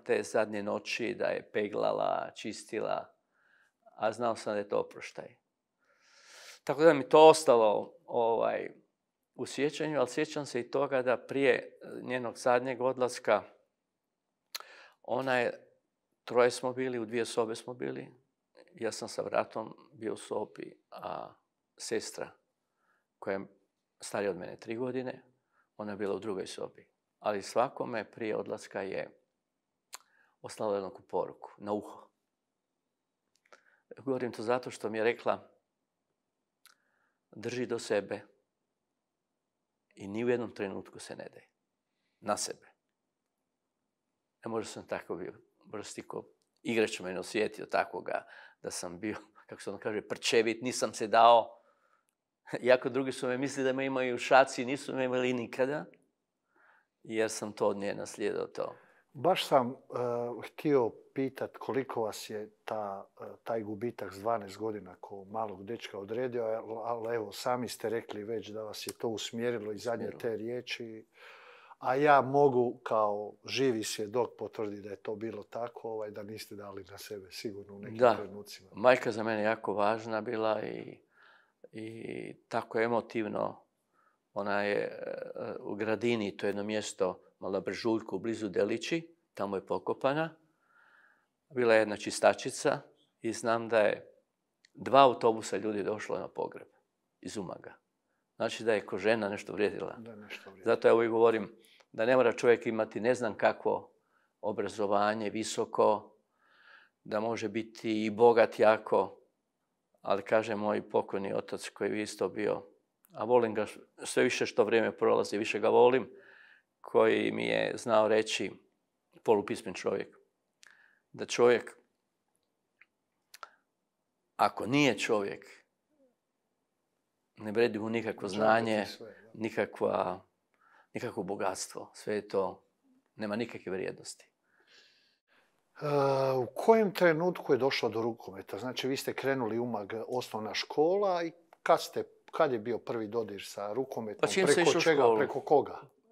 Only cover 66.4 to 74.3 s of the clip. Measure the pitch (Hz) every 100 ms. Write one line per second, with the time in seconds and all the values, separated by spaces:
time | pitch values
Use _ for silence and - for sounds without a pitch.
66.4 | 113 113 107 113 113 117 113 117 104 -
67.4 | 127 123 113 - 113 113 - 104 104 113
68.4 | 98 107 107 101 - - 123 107 - 117
69.4 | 120 120 104 104 113 117 117 - 123 110
70.4 | 110 123 120 - 117 110 113 _ - -
71.4 | - - - - - 131 151 143 127 143
72.4 | 143 123 120 - - 113 107 104 104 -
73.4 | 107 107 131 113 101 - 107 117 113